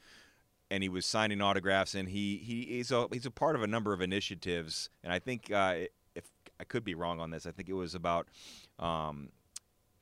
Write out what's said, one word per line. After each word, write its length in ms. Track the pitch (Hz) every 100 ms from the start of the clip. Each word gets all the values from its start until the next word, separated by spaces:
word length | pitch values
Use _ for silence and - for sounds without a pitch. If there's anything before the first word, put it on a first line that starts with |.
| - - - _ _ _ -
and 120 | 98
he 60 | 95
was 180 | 92 -
signing 360 | 110 107 101
autographs, 520 | 101 98 92 95 95
and 140 | 98 92
he, 300 | 101 101 101
he, 260 | 113 117
he's 260 | 127 123 120
a, 160 | 123 110
he's 140 | 120 123
a 40 |
part 240 | - 147
of 80 | 147
a 40 | 104
number 260 | 113 104
of 80 | 92
initiatives. 880 | 92 101 - 92 92 85 80 - - _
And 80 | 87
I 80 | 90
think, 320 | 127 120 -
uh, 240 | 101 95 85 92 - _ -
if, 80 | - _ - -
I 60 |
could 180 | 87 127
be 120 | 107
wrong 260 | 82 85 82
on 100 | 82
this, 160 | 82 87
I 60 |
think 160 | 82 90
it 60 |
was 200 | 95 87
about, 340 | 87 85 85 - - - - - -
um, 480 | 85 80 78 73 69 - _ - - _ _ _